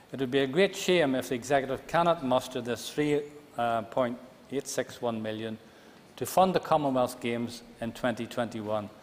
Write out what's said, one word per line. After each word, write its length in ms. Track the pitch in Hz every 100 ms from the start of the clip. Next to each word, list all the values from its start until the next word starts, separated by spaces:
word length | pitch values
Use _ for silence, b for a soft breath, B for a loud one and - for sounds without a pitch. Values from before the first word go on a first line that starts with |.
| B
it 80 | 127
would 100 | 131
be 100 | 135
a 80 | 139
great 280 | 170 190 -
shame 400 | - 180 143 131
if 140 | 123
the 60 | 123
Executive 520 | 117 143 127 131 -
cannot 360 | 165 170 165
muster 380 | 131 127 - 131
this 300 | 117 113 -
three 300 | - 151 143 - - - - 117 117 104
point 280 | 135 123 123 - - -
eight 160 | 135 -
six 340 | - 127 -
one 180 | 120 113
million 380 | 110 107 110 110 B B B B B -
to 120 | 123
fund 260 | - 190
the 60 | 180
Commonwealth 600 | - 160 143 127 123 -
Games 440 | 117 117 117 - - -
in 100 | 117
twenty 360 | - 127 110 113
twenty-one, 600 | - 113 110 104 107 104 -